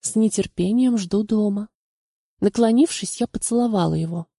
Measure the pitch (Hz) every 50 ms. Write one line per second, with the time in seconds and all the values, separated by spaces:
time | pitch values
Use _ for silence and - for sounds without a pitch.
0 | - - - 220 220 220 - - 190 - _ - 175 185 214 240 254 254 240 220
1 | 190 170 - 202 214 208 226 214 214 208 202 202 208 - _ _ _ _ _ _
2 | _ _ _ _ _ _ _ _ - 208 - - 233 226 226 240 302 339 - -
3 | - - - - 240 - _ - - - 233 233 240 240 220 196 170 165 160 156
4 | 165 165 170 170 165 _ _